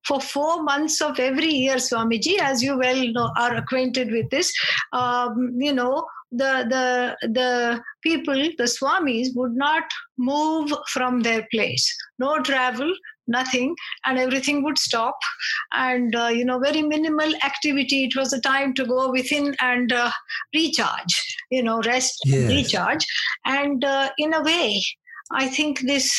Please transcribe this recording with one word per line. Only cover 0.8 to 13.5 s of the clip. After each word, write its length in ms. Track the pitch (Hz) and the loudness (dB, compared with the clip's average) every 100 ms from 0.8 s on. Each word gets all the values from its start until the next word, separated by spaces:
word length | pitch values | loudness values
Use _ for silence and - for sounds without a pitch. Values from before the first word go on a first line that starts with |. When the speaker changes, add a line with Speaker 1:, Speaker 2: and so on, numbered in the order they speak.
| 311 - | 0 0
Speaker 1:
of 180 | 302 262 | 0 0
every 300 | 254 269 320 | 0 2 2
year, 240 | 285 262 262 | 2 2 0
Swamiji, 640 | 254 233 226 226 302 392 | 0 0 0 0 2 2
as 240 | 285 254 | 2 2
you 160 | 262 269 | 0 2
well 280 | 254 262 254 | 2 2 0
know, 180 | 233 240 240 | 0 0 2
are 180 | 240 | 0
acquainted 560 | 226 - 254 254 254 240 | 0 -2 0 0 0 0
with 200 | 226 226 | -2 0
this, 200 | 277 359 - - - - | 0 0 -2 -2 -2 -2
um, 580 | 247 247 247 247 220 247 247 | -2 0 0 0 -2 -2 0
you 140 | 285 | 0
know, 320 | 262 247 277 339 - - | 2 0 0 -4 -12 -8
the, 360 | 240 269 262 233 262 254 247 247 - | -2 0 0 0 0 2 2 0 -2
the, 60 | 233 | -2
the 540 | 226 254 240 240 233 - - | 0 2 2 0 -2 -6 -4
people, 320 | 320 330 320 | 0 0 0
the 300 | 269 311 320 | 0 0 0
swamis, 640 | 240 - 269 370 294 233 254 | -2 0 0 2 2 0 0
would 200 | 240 254 240 | -2 -2 0
not 280 | 285 320 320 - - - | 2 0 -2 -10 -10 -2
move 540 | 247 285 311 320 294 285 - | 0 2 2 0 0 -4 -4
from 320 | 262 254 247 | -2 0 2
their 260 | 233 226 220 | 2 0 0
place. 360 | 226 208 123 - - - - | -2 0 0 -2 -4 -14 -4
No 220 | 262 302 | -2 0
travel, 520 | 277 269 254 233 294 381 - - - | 0 0 0 0 -2 -4 -8 -12 -4
nothing, 480 | 240 262 | -2 0